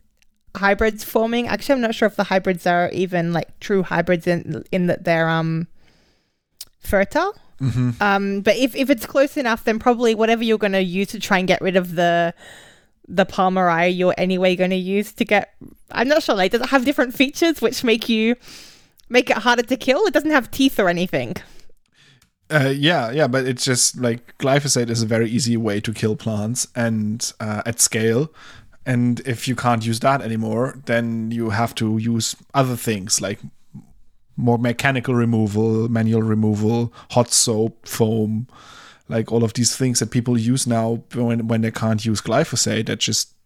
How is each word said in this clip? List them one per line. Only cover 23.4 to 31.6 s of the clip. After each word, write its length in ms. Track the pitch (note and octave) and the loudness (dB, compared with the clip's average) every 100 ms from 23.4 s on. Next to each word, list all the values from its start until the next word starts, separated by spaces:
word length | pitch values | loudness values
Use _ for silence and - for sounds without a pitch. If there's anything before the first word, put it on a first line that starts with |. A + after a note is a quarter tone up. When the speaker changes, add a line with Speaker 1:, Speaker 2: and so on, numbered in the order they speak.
| B2+ | 0
Speaker 2:
it's 200 | B2 - | -2 0
just, 320 | B2 - - | 0 0 0
like, 380 | B2 A#2+ - - | -2 -2 -8 -4
glyphosate 520 | C3+ C#3+ C#3+ B2+ A#2 | 2 2 2 -2 0
is 120 | A#2 | 0
a 60 | A2 | 0
very 200 | A2+ A2+ | 2 2
easy 300 | A#2+ A#2+ A#2 | 0 0 0
way 240 | A2 G2+ | 0 -2
to 100 | G#2+ | -4
kill 240 | G#2+ A2 G#2+ | -2 -2 -2
plants 520 | A#2 G#2 G#2+ B2 - - | -4 -4 -4 -4 -6 -2
and, 580 | A#2 A2 G#2+ A2+ - - | -2 0 -2 -4 -6 -8
uh, 240 | G#2+ G#2 - | -6 -6 -4
at 140 | A2+ | 0
scale. 520 | - A2+ A2+ A#2 D#3 - - - - - - | 0 2 2 0 -2 -8 -20 -20 -20 -12 -2
And 340 | B2 B2 A#2+ | 0 0 -2
if 260 | - A2+ - | -4 -6 -4
you 80 | A#2+ | -2
can't 300 | B2 A#2 A2+ | 0 0 0
use 140 | A2+ | 0
that 220 | C3+ C#3 | 0 0
anymore, 580 | A2+ A2 G#2+ A2+ C3 C3 C3 | -2 -4 -2 -2 -2 -6 -2
then 460 | A#2 A#2 A2+ A2 | -2 0 -4 -4
you 180 | A#2 A2+ | -4 -2
have 240 | G#2+ | 0